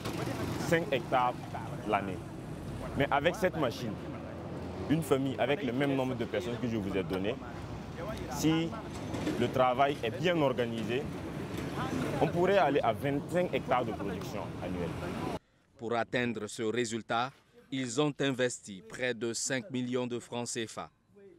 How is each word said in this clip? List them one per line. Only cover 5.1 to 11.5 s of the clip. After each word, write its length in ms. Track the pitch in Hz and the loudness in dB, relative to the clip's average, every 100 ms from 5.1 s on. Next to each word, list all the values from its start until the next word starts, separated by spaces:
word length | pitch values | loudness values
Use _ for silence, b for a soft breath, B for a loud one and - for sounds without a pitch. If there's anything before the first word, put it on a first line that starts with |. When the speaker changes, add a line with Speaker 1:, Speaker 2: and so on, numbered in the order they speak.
| 135 135 123 | 2 2 2
Speaker 1:
avec 240 | 123 143 | 2 2
le 80 | 127 | 2
même 240 | 123 143 135 | 2 2 2
nombre 200 | 127 120 | 0 -2
de 100 | 113 | -2
personnes 320 | 104 117 120 | -2 -2 -2
que 60 | 120 | 0
je 100 | 113 | 0
vous 180 | 95 95 | 0 0
ai 80 | |
donné, 320 | 85 95 98 139 - - - - - - 190 220 - | 0 0 0 -2 -6 -8 -8 -8 -10 -8 -6 -6 -6
si 380 | 147 156 160 165 113 - - - - - - | 0 4 4 2 -4 -8 -8 -6 -4 -2 0
le 80 | 120 | 2
travail 480 | 131 127 127 143 147 | 4 4 6 4 4
est 80 | 113 | -2
bien 280 | 113 170 170 | 2 2 4
organisé, 640 | 139 117 117 113 107 123 - - - - - | 4 4 0 -2 0 -2 -2 -6 -6 -6 -6